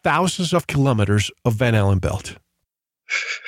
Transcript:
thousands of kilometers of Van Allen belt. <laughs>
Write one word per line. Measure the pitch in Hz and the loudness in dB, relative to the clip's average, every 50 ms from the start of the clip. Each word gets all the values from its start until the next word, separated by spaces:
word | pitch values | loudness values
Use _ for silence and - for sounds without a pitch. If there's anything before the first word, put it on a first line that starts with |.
| _ | _
thousands | 160 147 160 180 180 - - 180 156 180 | 0 0 2 0 0 -2 -4 -4 -2 0
of | 175 - - | -2 -2 -2
kilometers | - 143 135 139 123 107 101 98 104 107 101 - - _ _ | -2 0 0 2 2 2 2 2 2 0 0 -2 -6 _ _
of | 127 110 | -2 0
Van | 107 127 120 113 | 2 2 2 2
Allen | 107 101 98 98 90 | 2 4 2 2 2
belt. | - - - 101 - - - - _ _ _ _ _ _ _ _ _ _ _ _ _ - | 0 -2 -4 -6 -8 -12 -16 -18 _ _ _ _ _ _ _ _ _ _ _ _ _ -8
<laughs> | - - - - - - - | -6 -6 -6 -6 -10 -10 -10